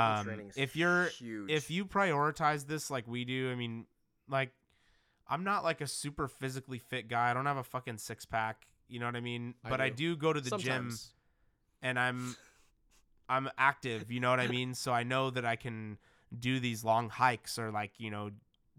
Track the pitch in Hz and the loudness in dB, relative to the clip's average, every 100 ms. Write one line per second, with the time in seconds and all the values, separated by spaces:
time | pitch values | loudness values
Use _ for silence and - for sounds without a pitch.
0 | 113 107 101 110 101 131 135 151 175 175 | 4 4 -2 -6 -8 -4 -2 2 4 4
1 | 175 - 120 110 98 156 - 170 196 202 | 2 -2 -8 -6 0 -2 0 -4 0 2
2 | 196 143 151 151 151 151 139 156 - 135 | 4 4 2 4 2 2 -2 -4 -2 -4
3 | 110 123 123 131 131 123 117 117 - _ | -4 -4 -2 -2 -2 -2 -4 -6 -12 _
4 | _ _ - 135 131 _ _ _ _ _ | _ _ -4 -2 -2 _ _ _ _ _
5 | _ _ - 151 196 202 165 160 143 - | _ _ -4 -2 0 2 2 0 -2 -4
6 | 147 147 139 - 135 131 131 123 - 127 | -6 -4 -4 -4 -6 -6 -8 -10 -6 -6
7 | 110 117 120 123 143 139 123 127 123 110 | -2 2 2 2 0 -2 -2 -6 -6 -8
8 | - 110 - 113 110 110 - _ - 120 | -8 -10 -4 0 0 -4 -14 _ -12 -4
9 | 120 123 120 120 120 123 113 131 131 123 | -4 -2 -4 -4 -6 -8 -2 0 0 0
10 | 165 165 160 151 127 208 131 131 123 113 | -2 2 2 2 0 -2 0 -2 -2 -8
11 | - _ _ _ _ _ _ _ 127 123 | -12 _ _ _ _ _ _ _ -2 2
12 | 127 123 127 120 - _ _ _ _ _ | 2 0 -6 -8 -16 _ _ _ _ _
13 | _ _ - 131 135 - 135 139 131 110 | _ _ -2 0 0 4 4 4 -2 -4
14 | 104 120 123 127 123 123 127 127 135 120 | -4 0 4 4 4 0 -2 -2 0 0
15 | 120 131 131 127 120 117 123 113 107 104 | 2 2 0 0 -2 -2 -4 -8 -8 -12
16 | _ _ - 120 123 131 123 110 113 113 | _ _ -14 -4 0 2 0 0 4 4
17 | 113 - 127 113 - - 110 104 104 - | 2 4 4 4 -4 -6 -4 -4 -6 -6
18 | 110 104 104 104 _ _ _ | -8 -6 -6 -10 _ _ _